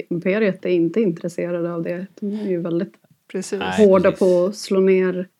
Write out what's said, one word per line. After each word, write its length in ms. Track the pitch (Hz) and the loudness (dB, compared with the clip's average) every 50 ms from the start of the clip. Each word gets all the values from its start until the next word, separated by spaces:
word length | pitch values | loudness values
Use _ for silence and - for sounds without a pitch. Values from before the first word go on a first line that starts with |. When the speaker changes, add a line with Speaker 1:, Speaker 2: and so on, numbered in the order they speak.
| - - | -6 -6
Speaker 1:
Imperiet 540 | 180 165 175 185 190 220 226 196 - - - | -6 -4 -2 0 0 2 2 0 -2 -2 -2
är 60 | 185 | -2
inte 300 | 180 170 165 165 170 220 | 0 0 0 0 0 0
intresserade 720 | 233 190 165 - - 170 - - 175 170 175 170 170 170 170 | 0 0 -2 -4 -6 -10 -6 -6 -6 -4 -4 -4 -4 -4 -6
av 80 | 170 170 | -6 -6
det. 240 | 175 175 175 190 - _ - | -6 -6 -8 -10 -14 _ -12
De 60 | 214 202 208 214 | -10 -8 -8 -6
är 80 | 208 196 | -4 -4
ju 120 | 180 170 | -4 -4
väldigt 320 | 165 170 170 170 175 - _ _ _ _ _ _ _ _ - | -4 -4 -4 -4 -4 -6 _ _ _ _ _ _ _ _ -10
Speaker 2:
Precis. 260 | 190 185 - 208 196 | -10 -8 -6 -6 -6
Speaker 3:
Nej, 280 | 185 185 185 202 214 | -4 -2 2 4 6
Speaker 1:
hårda 240 | 196 190 190 180 190 | 6 6 6 4 2
Speaker 3:
precis. 80 | 185 - | 2 2
Speaker 1:
på 280 | 202 185 180 175 180 | 2 4 4 4 2
att 100 | 196 208 | 0 -2
slå 240 | - - - 202 190 | -6 -6 -2 0 2
ner 480 | 190 190 190 185 185 185 180 180 185 - _ | 4 4 4 4 2 0 -2 -4 -6 -10 _